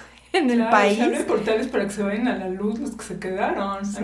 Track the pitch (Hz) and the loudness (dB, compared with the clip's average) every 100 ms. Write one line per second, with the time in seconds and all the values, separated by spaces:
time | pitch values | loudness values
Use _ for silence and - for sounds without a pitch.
0 | - - - 370 262 240 220 214 202 214 | -10 -20 -2 2 4 4 4 6 6 4
1 | 269 - - 208 208 220 254 214 202 - | 2 0 0 0 2 0 0 -2 -2 -2
2 | 202 214 247 196 190 185 208 233 285 - | -2 0 0 -2 -4 -4 -2 -2 -6 -8
3 | - 175 185 190 240 359 196 196 202 208 | -10 -8 -6 -2 -2 -2 -4 -4 -6 -4